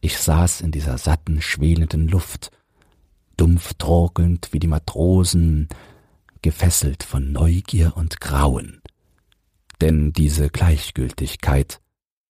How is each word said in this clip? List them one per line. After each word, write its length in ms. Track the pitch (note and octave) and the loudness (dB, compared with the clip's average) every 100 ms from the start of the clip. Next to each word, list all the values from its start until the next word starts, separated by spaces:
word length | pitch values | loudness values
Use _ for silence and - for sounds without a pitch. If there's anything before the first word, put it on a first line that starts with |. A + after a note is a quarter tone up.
Ich 160 | D#2+ - | -4 -4
saß 420 | - D#2 F2 - | 0 2 2 0
in 120 | E2+ | -4
dieser 260 | D2+ D2 B1 | -4 -4 -4
satten, 440 | - D#2 - D#2 | 0 -2 0 -4
schwelenden 680 | - - D2+ E2 D#2+ D#2+ D#2+ | -4 -2 0 2 0 0 0
Luft, 420 | F2+ - - - _ _ _ _ _ _ _ _ - | 0 -2 -12 -18 _ _ _ _ _ _ _ _ 0
dumpf 380 | E2+ E2+ - - | 2 2 0 -8
torkelnd 760 | - E2+ E2+ - F2 E2+ - | 0 2 2 2 0 0 -4
wie 80 | D#2 | -2
die 80 | E2+ | 0
Matrosen, 1000 | D#2 - - F2 F#2 F2 F2 E2 D2+ D#2 - - - _ _ _ _ D#2+ | -2 -4 -2 2 4 2 2 2 2 -2 -8 -20 -20 _ _ _ _ -4
gefesselt 560 | - E2+ - D2 C#2+ | 0 0 2 -2 -4
von 300 | - C#2 C#2 | -6 -4 -4
Neugier 680 | C#2+ D#2+ F2 - F2 E2 - | 0 2 2 0 2 2 2
und 240 | E2 - | -6 -6
Grauen. 600 | - C#2+ C#2+ B1 - - - _ _ _ _ _ _ _ _ - | -4 0 0 0 -6 -20 -20 _ _ _ _ _ _ _ _ -2
Denn 320 | D#2+ D#2 D2+ | 2 2 2
diese 380 | D#2 D2+ D2+ D2 | 2 2 2 0
Gleichgültigkeit 1300 | - F2 D#2 - - B1 - - - - C#3 C#3 - _ _ _ _ _ | 2 2 2 0 -6 -6 -6 -10 -6 0 0 0 -8 _ _ _ _ _